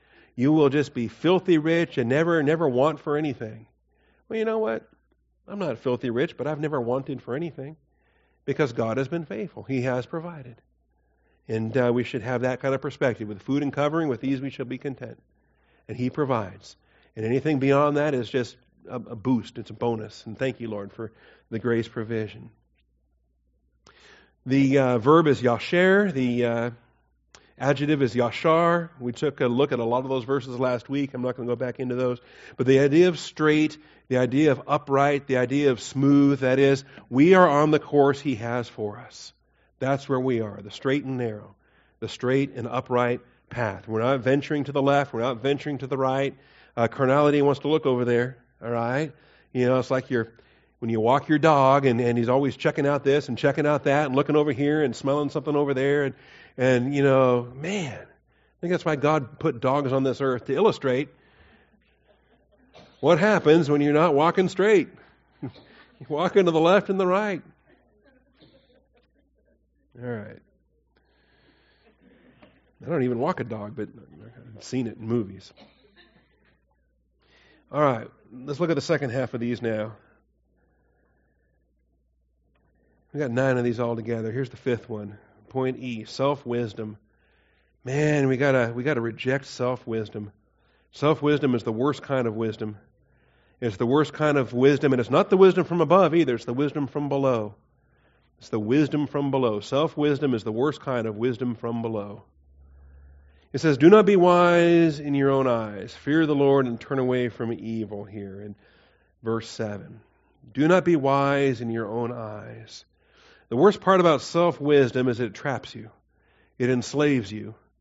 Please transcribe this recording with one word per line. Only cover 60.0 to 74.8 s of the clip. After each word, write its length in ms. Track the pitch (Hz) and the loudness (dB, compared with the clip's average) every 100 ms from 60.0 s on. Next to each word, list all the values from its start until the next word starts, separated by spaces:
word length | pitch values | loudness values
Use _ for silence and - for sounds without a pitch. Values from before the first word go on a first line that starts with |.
this 180 | 135 123 | 0 -2
earth 260 | 135 127 - | -2 -4 -4
to 80 | |
illustrate 540 | 139 208 - 135 127 147 _ _ _ _ _ _ _ _ _ _ _ _ _ _ _ _ - - _ | 0 2 2 0 -2 -4 _ _ _ _ _ _ _ _ _ _ _ _ _ _ _ _ -20 -20 _
what 180 | 139 170 | 4 4
happens 500 | 208 196 151 165 143 | 4 4 6 4 4
when 120 | 147 | 2
you're 120 | 147 | 2
not 220 | 147 170 | 4 4
walking 340 | 143 160 165 185 | 4 2 2 0
straight. 400 | - 202 202 - - - _ | 0 4 4 2 -6 -20 _
<laughs> 240 | _ _ | _ _
You're 80 | 131 - - - _ _ - | -14 -14 -20 -20 _ _ -8
walking 380 | 151 180 202 180 | -2 2 4 4
to 60 | |
the 80 | 160 | 4
left 280 | 165 196 - | 4 4 2
and 100 | 190 | 0
the 80 | 185 | 0
right. 360 | 190 214 175 - _ _ _ _ _ _ _ _ _ 1077 _ _ _ _ 1077 _ _ _ _ _ _ _ _ _ 123 | 0 0 -6 -10 _ _ _ _ _ _ _ _ _ -20 _ _ _ _ _ _ _ _ _ _ _ _ _ _ -14
All 80 | 123 | -10
right. 300 | 113 104 - _ _ _ _ _ _ _ _ _ _ _ _ _ _ _ _ _ _ _ _ - _ _ _ | -10 -10 -18 _ _ _ _ _ _ _ _ _ _ _ _ _ _ _ _ _ _ _ _ -20 _ _ _
I 40 | - | -6
don't 160 | 165 | -2
even 160 | 123 120 | -2 -2
walk 180 | 151 180 | -2 -4
a 60 | |
dog, 320 | 120 107 104 113 | -6 -10 -10 -10
but 120 | 101 - - - 107 - 117 110 | -12 -14 -20 -20 -20 -20 -20 -20
I've 80 | |
seen 240 | - 127 | -8 -6